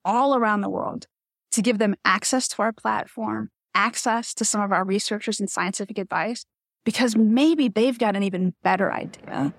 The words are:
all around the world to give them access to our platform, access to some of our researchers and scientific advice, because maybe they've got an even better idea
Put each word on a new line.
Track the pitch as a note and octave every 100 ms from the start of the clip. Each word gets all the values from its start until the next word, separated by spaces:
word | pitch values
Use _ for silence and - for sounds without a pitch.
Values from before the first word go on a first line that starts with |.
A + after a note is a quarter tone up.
all | F3+ A3+ C#4
around | C4 A3 G#3
the | G3
world | F#3+ - A#3+ - _ _ _ -
to | -
give | G#3 G#3
them | G#3+ F#3+
access | - F#3+ - B3+ -
to | -
our | G#3+
platform, | A3 A3 G#3+ - - A3 A2 A3 _ _
access | F#3+ G#3+ - B3 A3+ A#3
to | -
some | A3 G#3+
of | G3+
our | F#3
researchers | F#3+ G3+ - G#3+ A3+ G#3+
and | G3+
scientific | - F3+ - G3+ G#3
advice, | F#3+ E3+ G3 A#3+ - _ _ _
because | - G#3+ B3
maybe | A3 G#3+ A#3 D#4 E4 B3+
they've | G3+ B3 A#3
got | A3+ G3
an |
even | G3 F#3 F#3 -
better | F#3 F#3 F#3+
idea | - - - - - C#3